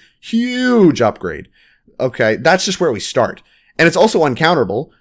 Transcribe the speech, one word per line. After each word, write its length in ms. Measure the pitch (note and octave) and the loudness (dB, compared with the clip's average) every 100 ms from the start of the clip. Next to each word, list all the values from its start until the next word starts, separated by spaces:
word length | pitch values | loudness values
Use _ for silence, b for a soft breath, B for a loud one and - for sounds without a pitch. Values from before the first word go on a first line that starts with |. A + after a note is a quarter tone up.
| b b | b b
huge 800 | - A3+ B3 B3 B3+ A#3+ F3+ A#2+ | -6 -4 -2 -2 0 4 4 4
upgrade. 460 | A2+ - F2+ D2+ - b b b b _ | 0 -2 -8 -10 -14 b b b b _
Okay, 360 | B2+ - A2+ A2 | -6 -2 -2 0
that's 300 | C#3+ F#3 G3+ | 2 0 0
just 140 | F#3 | -2
where 100 | E3+ | -2
we 80 | G#2+ | -4
start. 420 | - - A2 - b b b b | -4 -2 -2 -4 b b b b
And 100 | E3 | 0
it's 80 | - | 4
also 300 | A3 G#3+ D#3 | 2 2 0
uncounterable, 640 | A#2+ D#3+ E3+ G#2 G2+ D#3 b | 0 0 2 0 -4 -8 b